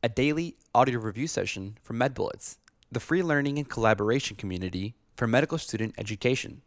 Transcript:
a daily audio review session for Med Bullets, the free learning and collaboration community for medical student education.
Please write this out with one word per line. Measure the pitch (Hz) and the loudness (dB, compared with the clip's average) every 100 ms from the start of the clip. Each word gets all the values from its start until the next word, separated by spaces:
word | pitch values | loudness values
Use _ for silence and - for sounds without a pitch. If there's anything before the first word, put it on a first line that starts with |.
a | 120 | 0
daily | 107 139 151 170 - _ | 2 2 2 -2 -6 _
audio | - 135 123 | 4 4 4
review | 110 101 156 | -2 -4 -4
session | - 95 - 95 107 | -2 -4 -4 -8 -12
for | - | -8
Med | 117 127 127 | 0 0 0
Bullets, | - - - - _ _ _ | -4 -4 -14 -16 _ _ _
the | 120 | -8
free | - 170 | 0 0
learning | 175 147 143 143 | 4 2 2 -2
and | 143 | -4
collaboration | - 113 107 104 127 - 104 | 2 4 4 4 2 0 -6
community | 101 90 92 90 101 - _ - | -6 -4 -4 -4 -6 -8 _ -4
for | 120 | 2
medical | 117 165 160 | 4 2 -2
student | - 156 110 - | -4 -4 -4 -4
education. | 104 104 123 131 - 117 | -8 -2 0 0 -4 -14